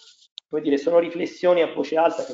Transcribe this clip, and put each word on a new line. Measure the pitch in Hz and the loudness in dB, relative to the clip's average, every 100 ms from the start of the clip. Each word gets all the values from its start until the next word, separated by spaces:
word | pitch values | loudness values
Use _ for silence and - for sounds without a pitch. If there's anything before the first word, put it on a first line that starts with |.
| - _ _ - _ | -20 _ _ -20 _
come | 151 | -6
dire, | 143 139 | 0 0
sono | 165 170 | 2 2
riflessioni | 165 170 160 - 180 180 | 2 -4 -8 -2 2 2
a | 151 | 2
voce | 147 139 160 | -2 -2 0
alta | 165 - | 0 0
che | - | -8